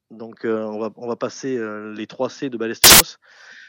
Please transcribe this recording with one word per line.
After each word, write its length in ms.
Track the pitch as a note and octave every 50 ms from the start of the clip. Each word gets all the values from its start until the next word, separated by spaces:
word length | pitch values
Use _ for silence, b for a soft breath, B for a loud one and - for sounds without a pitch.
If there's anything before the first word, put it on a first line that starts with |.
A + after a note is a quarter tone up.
| _ _
Donc, 340 | A2+ A2 A2+ A2+ A2 - -
euh, 180 | A2+ A2 A2 A2
on 160 | G#2+ G#2+ G#2+
va, 120 | A2+ G#2 -
on 100 | - A#2+
va 80 | A#2+ A#2
passer, 420 | - C3 A2+ - - - C3+ C3
euh, 360 | A#2+ A2 G#2+ G#2+ G#2+ G#2+ G#2+ G#2+
les 120 | G#2+ A2
trois 240 | - - - C3 A#2
C 200 | - - D3 C3+
de 80 | A#2+
Ballesteros. 600 | A2 A#2 A2+ A#2 - - - - - - - - - B B B B B B B B B